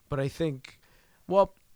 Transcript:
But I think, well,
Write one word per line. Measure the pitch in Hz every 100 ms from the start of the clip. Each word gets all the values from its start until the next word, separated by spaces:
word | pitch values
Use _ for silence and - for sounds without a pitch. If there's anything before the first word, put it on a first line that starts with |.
| -
But | 139
I | 139
think, | - 165 131 - - _ - _ _ -
well, | 190 190 - -